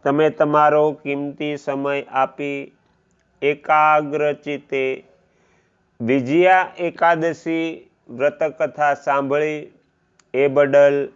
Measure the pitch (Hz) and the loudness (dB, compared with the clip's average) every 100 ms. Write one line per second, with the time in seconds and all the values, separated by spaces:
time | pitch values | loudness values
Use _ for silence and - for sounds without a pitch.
0 | 139 143 156 151 156 147 151 151 151 135 | 0 2 0 2 0 4 4 4 0 -2
1 | 143 139 143 139 151 143 - 139 139 143 | -8 -6 -6 -8 -8 -6 -6 -6 -4 -6
2 | - 131 135 - 143 139 139 _ _ _ | -4 -2 -2 -4 -8 -8 -12 _ _ _
3 | _ _ _ _ 139 143 - 156 151 151 | _ _ _ _ -4 -2 0 2 4 2
4 | 151 147 147 143 147 143 _ 135 131 135 | 0 -2 -2 -4 -8 -10 _ -4 -4 -6
5 | - _ _ _ _ _ _ _ _ _ | -12 _ _ _ _ _ _ _ _ _
6 | 117 135 123 160 180 185 180 - 170 175 | -2 -2 0 2 4 4 0 -6 -8 0
7 | 165 165 165 160 165 165 165 - _ _ | 0 2 -2 -6 -6 -4 -6 -10 _ _
8 | _ 120 143 143 156 135 151 - 147 143 | _ -4 -4 -2 -6 -4 -6 -2 -2 -2
9 | - 139 139 143 156 151 151 _ _ _ | -2 -2 0 -2 -2 -6 -12 _ _ _
10 | _ _ _ 127 139 135 143 143 143 143 | _ _ _ 0 2 2 4 6 6 4
11 | 135 | -4